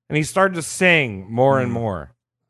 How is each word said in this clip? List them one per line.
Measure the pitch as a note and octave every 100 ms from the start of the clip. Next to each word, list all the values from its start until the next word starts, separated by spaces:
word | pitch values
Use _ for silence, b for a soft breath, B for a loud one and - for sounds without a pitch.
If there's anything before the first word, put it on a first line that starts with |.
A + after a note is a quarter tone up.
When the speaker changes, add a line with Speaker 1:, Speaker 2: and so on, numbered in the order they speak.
| -
Speaker 1:
and | D3+
he |
started | D3+ - F#3+
to | F3+
sing | C#3+ - F#3 E3 C3 G2 F#2+
more | A#2 C3+ C3+
and | B2
Speaker 2:
Mm. |
Speaker 1:
more. | A#2 A#2 F2+ C#2+ _ _ _